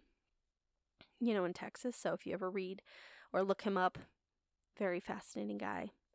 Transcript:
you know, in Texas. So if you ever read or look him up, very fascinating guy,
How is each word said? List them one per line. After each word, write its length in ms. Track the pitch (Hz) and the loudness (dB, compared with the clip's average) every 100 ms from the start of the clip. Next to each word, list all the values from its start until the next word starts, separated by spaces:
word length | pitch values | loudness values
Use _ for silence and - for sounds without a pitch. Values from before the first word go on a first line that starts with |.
| _ _ _ _ _ _ _ _ _ - - - | _ _ _ _ _ _ _ _ _ -20 -16 -2
you 140 | 240 | 2
know, 100 | 208 | 4
in 80 | 180 | 2
Texas. 420 | - - - 247 - | 0 -6 -6 -6 -2
So 160 | 170 | -2
if 140 | 170 - | -2 -2
you 60 | |
ever 160 | 190 185 | -2 0
read 320 | 196 185 196 - - - - - | -2 -2 -6 -12 -20 -18 -20 -2
or 100 | - | 4
look 200 | 196 190 | 4 4
him 140 | 214 190 | 4 6
up, 220 | 185 - - _ _ _ _ _ _ - | 4 2 -10 _ _ _ _ _ _ -2
very 220 | 196 175 | 0 0
fascinating 580 | - 208 - 214 208 208 | -2 -6 -6 -4 -2 -2
guy, 320 | 202 - 208 - _ | -2 -2 -4 -10 _